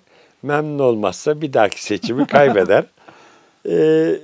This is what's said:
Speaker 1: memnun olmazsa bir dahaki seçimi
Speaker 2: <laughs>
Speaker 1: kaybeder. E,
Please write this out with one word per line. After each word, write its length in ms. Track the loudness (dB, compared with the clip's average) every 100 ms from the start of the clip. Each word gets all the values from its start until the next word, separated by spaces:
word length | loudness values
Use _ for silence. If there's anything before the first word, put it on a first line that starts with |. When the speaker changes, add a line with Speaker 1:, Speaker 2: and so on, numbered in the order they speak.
| _ _ _ _
Speaker 1:
memnun 360 | -6 -4 -4 -2
olmazsa 640 | 0 0 -4 -4 -6 -4
bir 120 | -2
dahaki 320 | 0 0 -2
seçimi 420 | -6 -6 -4 -4 0
Speaker 2:
<laughs> 0 |
Speaker 1:
kaybeder. 580 | 4 4 4 4 2 0 _ -20 -20 -20 _ _ _ -4
E, 480 | 0 2 2 2 -2